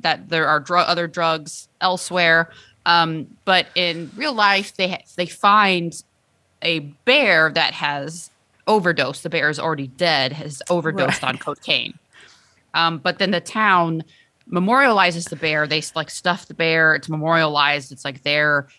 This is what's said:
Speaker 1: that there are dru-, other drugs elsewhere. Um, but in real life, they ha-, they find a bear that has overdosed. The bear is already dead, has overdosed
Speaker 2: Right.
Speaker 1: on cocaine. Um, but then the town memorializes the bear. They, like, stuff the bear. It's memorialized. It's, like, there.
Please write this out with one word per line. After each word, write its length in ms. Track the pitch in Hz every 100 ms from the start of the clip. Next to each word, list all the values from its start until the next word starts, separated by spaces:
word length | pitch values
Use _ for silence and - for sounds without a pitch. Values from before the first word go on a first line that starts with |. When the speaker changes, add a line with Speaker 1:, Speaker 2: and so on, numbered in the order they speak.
Speaker 1:
that 280 | 165 - -
there 180 | 165 147
are 120 | 151
dru-, 180 | 135 175
other 300 | 165 170 170
drugs 600 | 175 165 160 151 - - -
elsewhere. 720 | 185 180 - 180 170 165 165 - - _ 175
Um, 420 | 170 165 160 - _ -
but 220 | 185 - 180
in 340 | 175 165 165 202
real 180 | 302
life, 420 | 226 202 196 202 -
they 140 | 190
ha-, 140 | 180 - -
they 100 | 175
find 680 | - 202 208 196 180 170 - - _ _ _ _ _
a 180 | 165 165
bear 720 | 143 - 240 285 226 165 156
that 220 | 160 147
has 560 | - 147 143 143 170 - _ _ _ -
overdosed. 560 | 214 175 147 131 139
The 60 | 165
bear 180 | 165 151
is 100 | 147
already 280 | 165 151 135
dead, 460 | - 175 147 131
has 280 | 151 147 139 -
overdosed 540 | 175 160 156 131 -
Speaker 2:
Right. 60 | 131
Speaker 1:
on 80 | 123
cocaine. 580 | - 143 - 135 120 - _ - - _ _ _ _ 160
Um, 240 | 165 165
but 180 | 180 175
then 140 | 190
the 100 | 175
town 640 | - 220 214 180 170 165 - _ _ _ -
memorializes 760 | 180 190 262 269 202 180 170 170
the 60 | 160
bear. 300 | 160 151 151
They, 140 | 156 - 160
like, 140 | 151
stuff 380 | - 180 185 -
the 60 |
bear. 400 | 160 165 160 160 151
It's 140 | 151
memorialized. 840 | 156 156 165 156 147 143 147 135
It's, 140 | 135 139
like, 160 | 131
there. 440 | 147 147 151 143 139